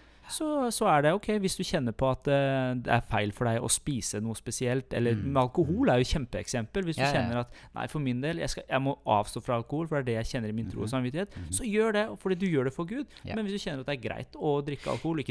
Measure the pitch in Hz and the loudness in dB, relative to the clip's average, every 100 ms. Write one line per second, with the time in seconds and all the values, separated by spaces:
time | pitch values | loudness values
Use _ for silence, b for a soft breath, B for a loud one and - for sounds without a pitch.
0 | B B B - 311 294 247 - 214 151 | B B B -4 -2 0 0 2 4 6
1 | 147 190 - 214 190 - 185 175 123 110 | 6 4 2 0 0 -2 0 0 0 2
2 | 131 131 - 139 139 135 127 127 117 117 | 2 2 2 2 4 2 0 -2 2 2
3 | - 110 104 - 120 117 - - - 131 | 2 0 0 0 0 2 2 0 0 -4
4 | - 107 113 110 - - 123 131 127 120 | -2 -2 -4 -6 -6 -4 0 0 -2 0
5 | 120 110 135 139 127 - 147 190 262 127 | 2 2 2 2 4 2 2 2 4 4
6 | 131 160 123 95 92 123 110 202 175 156 | 4 0 -2 -6 -4 -4 -2 -2 -2 0
7 | 139 143 117 120 120 B B - 120 151 | 0 2 0 -2 -4 B B -8 -6 -4
8 | 135 123 143 - 135 - - - 135 143 | -2 -2 -2 -2 -4 -6 -2 0 0 -2
9 | - 107 104 123 - 120 113 143 165 151 | 2 2 2 -4 -2 -2 -2 -4 -2 -2
10 | 123 113 117 135 107 110 104 117 113 131 | 0 -2 -2 -4 -2 -4 -4 -4 -2 -2
11 | 127 151 202 - 85 - 254 208 226 208 | -2 -2 -6 -8 -6 -4 0 2 4 2
12 | 220 202 190 180 190 151 127 - 170 240 | 0 -2 -2 0 2 2 2 0 -4 -6
13 | 269 B - 220 208 202 202 139 127 139 | -8 B -8 -4 -4 -4 -4 -6 -4 -4
14 | 113 - - 302 160 143 143 143 143 123 | -4 -6 -10 -4 0 0 -2 -6 -4 -4
15 | 160 160 131 | -2 -2 -2